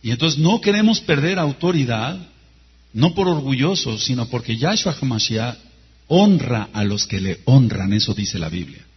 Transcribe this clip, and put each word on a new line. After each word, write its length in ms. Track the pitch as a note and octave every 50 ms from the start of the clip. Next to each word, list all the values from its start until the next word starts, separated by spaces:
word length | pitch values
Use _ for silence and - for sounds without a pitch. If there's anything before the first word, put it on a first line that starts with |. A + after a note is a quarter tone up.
Y 100 | - A2+
entonces 280 | A#2+ A#2+ D3+ E3 C#3+ C#3
no 220 | D#3 E3+ G#3+ A3+
queremos 380 | - G#3 G3+ G#3 G#3+ A3 A3 -
perder 360 | - - D#3 C#3 C#3+ E3+ G3
autoridad, 800 | F#3 D#3+ C#3+ C3+ - E3 F3+ F3+ D#3 C3+ A#2+ A#2 G#2+ A2+ C3+ F3+ F#3+ E3+ - _ _ _ _ _ _ _ _ _ _ _ _ -
no 200 | A2 C#3+ F3+ E3+
por 140 | G3+ G3
orgullosos, 760 | F3+ E3+ D3+ C3+ C3+ C3+ B2 C#3 E3+ G3 F3 - B2 A2 G#2 -
sino 240 | - B2+ B2 A#2
porque 300 | A#2 - A#2+ A#2+ - A2+
Yahshua 380 | A2+ C3+ F3 G#3+ G#3 - F#3 C#3+ -
HaMashiach 580 | C#3+ C3 A#2 G#2+ - - A2+ A2 A2+ B2 A#2 - - - _ _ _ _ _ _ _
honra 640 | _ D3 F3+ G3+ G#3 F#3+ E3 B2+ A#2+ B2 A2 G2+ - -
a 100 | G#2+ G#2
los 220 | G2+ G2+ G#2 -
que 140 | - G#2 F#2+
le 220 | F#2+ F#2+ F2 - -
honran, 480 | - B2+ C#3 B2+ A2 G2 F#2+ F#2+ G2 G#2
eso 200 | G#2+ - - G2+
dice 260 | G#2 G#2 - - F#2
la 100 | D#2+ D#2+
Biblia. 360 | E2 F2+ E2 C2+ - - - _ _